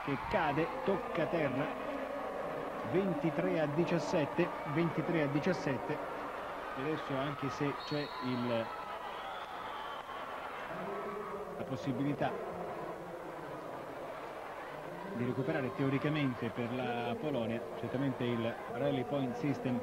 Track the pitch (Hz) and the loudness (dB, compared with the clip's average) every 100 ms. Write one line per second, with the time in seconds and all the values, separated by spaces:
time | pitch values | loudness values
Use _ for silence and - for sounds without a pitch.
0 | - 135 - 202 160 143 165 - - 196 | 0 -2 2 4 4 4 2 2 2 2
1 | - 175 151 170 143 135 151 - - 139 | 0 0 2 4 2 2 0 -2 -2 -2
2 | - - - - - - - - - 151 | -2 -4 -4 -4 -2 -2 -4 -4 2 4
3 | 196 170 170 - 175 175 151 143 165 175 | 4 4 2 2 2 4 4 4 4 4
4 | - 180 143 - 175 - 165 147 170 - | 4 2 2 4 2 2 0 2 4 2
5 | - 165 143 147 - 180 - 123 - 147 | 2 4 4 4 2 2 2 0 0 -2
6 | - - - - - - - - 135 156 | -2 -4 -4 -4 -6 -6 -6 -2 -2 -2
7 | - 135 143 143 139 120 143 - - 147 | 0 0 0 0 -2 0 0 0 -2 -2
8 | 143 - 131 123 120 117 113 - - - | -2 -2 0 2 2 2 0 -4 -6 -6
9 | - - - - - - - - - - | -6 -6 -6 -6 -6 -6 -6 -6 -6 -6
10 | - - - - - - - - 190 202 | -6 -6 -6 -6 -6 -6 -6 -4 -4 -4
11 | - - - - - - - 131 143 120 | -4 -4 -4 -6 -6 -6 -4 -2 0 2
12 | 139 135 143 - - - - - - - | 2 2 0 0 -4 -4 -4 -4 -6 -6
13 | - - - - - - - - - - | -8 -8 -8 -8 -8 -8 -8 -8 -8 -8
14 | - - - - - - - - - 87 | -8 -8 -8 -8 -8 -8 -8 -8 -8 -6
15 | - 107 123 123 135 160 127 - 135 135 | -4 -2 0 2 2 2 0 2 4 4
16 | 151 151 139 120 117 - 117 127 123 120 | 4 4 2 2 -2 0 0 0 0 0
17 | 120 117 156 135 113 117 - - 120 127 | 0 0 2 2 2 0 -2 -4 -2 2
18 | 139 123 123 120 113 113 - 117 139 135 | 2 2 2 2 2 -2 -4 0 2 2
19 | 123 143 131 113 151 127 131 123 | 2 2 2 0 0 2 2 0